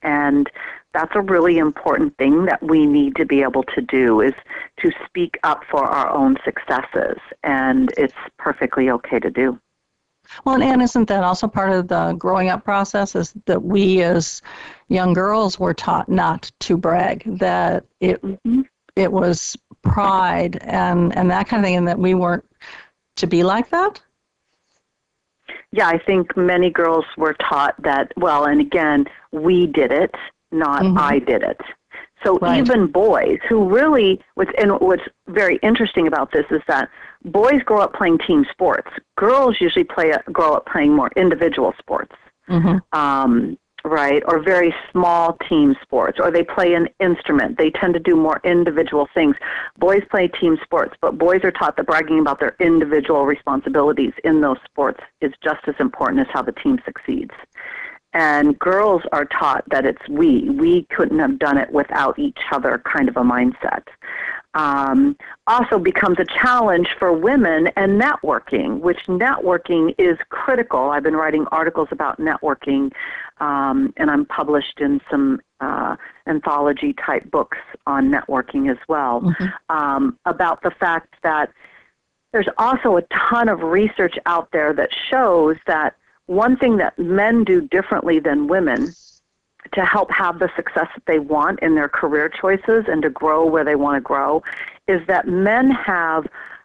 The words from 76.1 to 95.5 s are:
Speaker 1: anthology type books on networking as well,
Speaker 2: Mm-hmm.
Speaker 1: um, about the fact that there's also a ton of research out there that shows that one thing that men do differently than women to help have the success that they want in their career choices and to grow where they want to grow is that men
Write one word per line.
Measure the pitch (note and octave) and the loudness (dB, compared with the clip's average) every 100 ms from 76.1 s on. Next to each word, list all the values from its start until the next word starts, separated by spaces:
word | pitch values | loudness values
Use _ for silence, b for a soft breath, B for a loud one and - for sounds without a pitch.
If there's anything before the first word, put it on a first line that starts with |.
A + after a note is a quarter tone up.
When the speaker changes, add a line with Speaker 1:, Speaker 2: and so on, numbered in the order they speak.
| B - | B -6
Speaker 1:
anthology | D#3 D#3+ D3 C#3+ C#3 D3 | -4 -2 0 0 0 -4
type | C3+ - C3+ - | -4 -4 -4 -2
books | D3 - - - - - | -4 -4 -8 -14 -10 -4
on | C#3 C3+ | 0 0
networking | C#3 - C3 - C#3+ C#3 | 0 -2 -4 -4 -4 -2
as | B2 - | -4 -4
well, | D#3 C3 A#2+ | -2 -2 -2
Speaker 2:
Mm-hmm. | F3 E3 F#3 B - | -2 -2 -6 B -6
Speaker 1:
um, | D#3 C#3+ C#3 C3+ - F3 | -2 -2 0 -2 -2 -6
about | E3 F3 - | -2 -2 -2
the | E3+ | -6
fact | - F3+ E3 - _ | -2 -2 -2 -6 _
that | E3 D3+ C#3+ _ b b b b _ _ _ | -2 -2 -4 _ b b b b _ _ _
there's | A3+ F#3+ - | -4 -2 0
also | A#3 C4 A#3+ F3+ | 0 0 2 0
a | |
ton | - - - A#3 A3+ | 0 -2 0 0 0
of | E3+ | 0
research | E3 F#3 G#3+ - F3 - - | 0 0 0 0 -4 -2 -4
out | E3+ E3 | -4 -2
there | D#3+ D#3 | -2 0
that | D3 - - - | 0 -4 -4 -2
shows | C4 A#3 F3 D#3 D#3+ - | 0 2 4 2 0 -2
that | D#3 D3+ - _ _ - | -2 -2 -6 _ _ -4
one | F#3 A#3 B3+ | 0 2 2
thing | B3+ G#3 | 2 2
that | D#3+ - | 0 -2
men | E3+ F#3+ G#3+ A#3 G3 | -2 0 2 2 4
do | F3+ | 2
differently | D3 F3+ F#3+ G#3 F3 D#3+ | 2 -2 -2 -4 0 0
than | D3+ C#3+ D3 | 2 0 0
women | F#3+ D#3 A#2 D3+ - - _ _ _ _ _ - | 0 0 -2 -4 -8 -20 _ _ _ _ _ -8
to | G3 F3+ | -2 0
help | G#3 F3+ | 0 0
have | - F3+ E3+ | 0 -2 -2
the | F#3 - | -4 -4
success | - E3 D#3+ - | -6 -4 -4 -6
that | - | -2
they | D#3+ | -2
want | C#3+ D3+ D#3+ - | 0 0 0 0
in | D#3+ D#3 | 0 0
their | C#3+ | 0
career | - D#3 D3 D3+ | -2 -2 -2 -2
choices | - F#3+ F#3+ A3+ A3+ G#3 | -2 -2 0 2 0 0
and | D#3+ | -2
to | D3 | -2
grow | B2+ D#3 D#3 E3 | -2 0 2 2
where | D#3+ | 2
they | D3 D3 | 0 0
want | C#3+ C#3 | 0 -2
to | |
grow | - C#3 C#3+ D#3+ B B B B - | -2 -2 0 -2 B B B B -2
is | F3+ E3 | -2 0
that | F3+ - | -2 0
men | F3+ G3 | 0 2